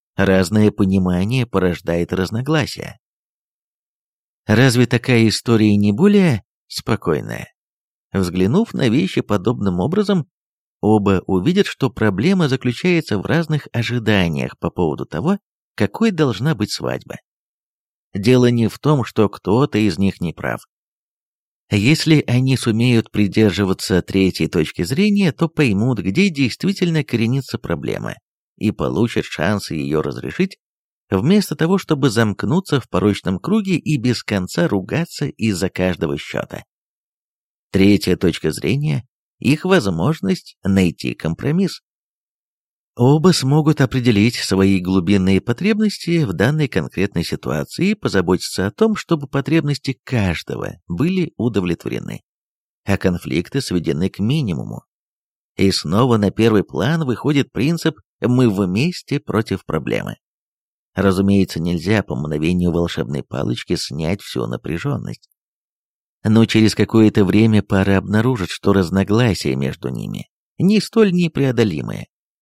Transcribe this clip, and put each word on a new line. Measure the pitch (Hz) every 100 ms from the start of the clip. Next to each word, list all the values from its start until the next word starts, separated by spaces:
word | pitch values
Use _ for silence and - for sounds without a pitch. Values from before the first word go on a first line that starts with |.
| _ -
Разное | 98 95 90 107 107
понимание | - 98 98 92 90 98 127 120
порождает | 95 90 82 - 85 87
разногласия. | 92 90 113 131 160 113 - - - _ _ _ _ _ _ _ _ _ _ _ _ _ _ -
Разве | 107 135 120 120
такая | 120 - 120 113
история | 98 - 113 107 101
не | 104
более | 104 196 208 180 110 - _ _
спокойная? | - - 110 90 73 53 55 - _ _ _ _ _ _
Взглянув | 98 90 90 92 156 226
на | - 127
вещи | 117 190 -
подобным | - 104 92 123 98 90
образом, | 101 190 202 196 139 _ _ _ _ _
оба | 101 110 101 95 -
увидят, | 95 92 185 190
что | - 131
проблема | - 110 92 147 196 151
заключается | 127 127 120 180 170 - 104
в | 87
разных | 147 160 151 -
ожиданиях | 120 107 120 104 107 85 73 64 -
по | 85
поводу | - 85 71 -
того, | 76 151 202 - _ _ -
какой | 104 - 226
должна | 170 147 95 139 120
быть | 104
свадьба. | - 64 65 - - _ _ _ _ _ _ _ _ _
Дело | 98 101 127 123
не | 120 110
в | -
том, | 139 151
что | 113 - 104
кто-то | - 92 110 143 107
из | 107 82
них | 98 -
не | 85
прав. | - 69 58 - _ _ _ _ _ _ _ _ _ _
Если | 104 110 156 156 156 -
они | 123 131 131
сумеют | 123 110 123 117 -
придерживаться | - 101 87 107 87 98 92 - 92
третьей | - 95 95 - 78
точки | 90 78 -
зрения, | 87 131 208 202 190
то | - 165
поймут, | - 139 98 120 113
где | 92 104 202
действительно | 143 131 - 180 196 175 160
коренится | - 113 113 135 - -
проблема, | - 82 60 50 53 50 _ _ _ _
и | 104
получат | - 67 67 117 - -
шанс | - 80 104 -
ее | 82 69 76
разрешить, | 71 62 64 - 190 - _ _ _ _ _
вместо | 95 123 208 185 151
того, | 160 190
чтобы | - 147 135
замкнуться | 107 110 190 101 160 - 143
в | -
порочном | 180 104 101 - 92
круге | - 220 196 175
и | - 147
без | 117 113
конца | - 101 92 - 170
ругаться | 98 92 131 170 - 143
из-за | - 110 92 92
каждого | - 92 85 85 73
счета. | - - - - - _ _ _ _ _ _ _ _ _ _
Третья | 95 98 101 - 90
точка | 90 - 78
зрения — | 78 76 131 147 120 - _ _ _
их | 110 151 185
возможность | 190 101 82 98 156 95 92 - _
найти | 95 98 90 - 64 58
компромисс. | 80 82 123 165 190 - _ _ _ _ _ _ _ _ _ _ _ -
Оба | 123 156 175
смогут | 165 131 147 151 151
определить | 131 131 120 101 110 -
свои | - 95 98 95
глубинные | 90 95 85 101 92 95
потребности | - 120 196 214 214 - - 170 131
в |
данной | 87 107 156 147
конкретной | - 69 - 98 -
ситуации | 85 73 - 73 69 - 196
и | 214
позаботиться | 131 98 87 92 - - 98
о |
том, | - 220 208
чтобы | - 165 135
потребности | 139 135 160 143 143 - 127
каждого | - 127 98 80 - - 50 - -
были | 87 165 190 160 -
удовлетворены, | 120 101 90 82 - 55 50 55 - _ _ _ _ _
а | - 98
конфликты | 95 87 - 73 - 139
сведены | - 90 78 71 95
к | -
минимуму. | 104 156 120 73 52 55 - _ _ _ _ _ _ -
И | 95
снова | 90 73 95 127 113
на | 101
первый | - 113 107
план | - 65 107 165 143
выходит | 110 135 147 120
принцип | - 135 170 160 - _ _
«мы | 113 123 123
вместе | 98 95 95 160 175 - 143
против | - 98 113 98 -
проблемы». | 78 58 53 50 52 _ _ _ _ _ _ _ -
Разумеется, | 98 92 98 98 92 85
нельзя | 85 87 85 107
по | - 65
мгновению | 76 76 78 90 87
волшебной | 82 85 - 58 71
палочки | - 64 - 120 - 85
снять | - 69 80 101
всю | - 64 57
напряженность. | 60 - 82 139 131 - - _ _ _ _ _ _ _ _ _ _ 110
Но | 110 113
через | 110 110 -
какое-то | 104 110 107 110
время | 95 98 113 107
пара | - 98 95 98
обнаружит, | 95 107 117 123 87
что | - 95
разногласия | 98 87 95 98 107 120 90 76 65
между | 67 - 65
ними | 57 50 50 - _ _ -
не | 180 214
столь | - 226 208
непреодолимые. | 175 170 135 135 117 110 76 57 50 55 _ _ _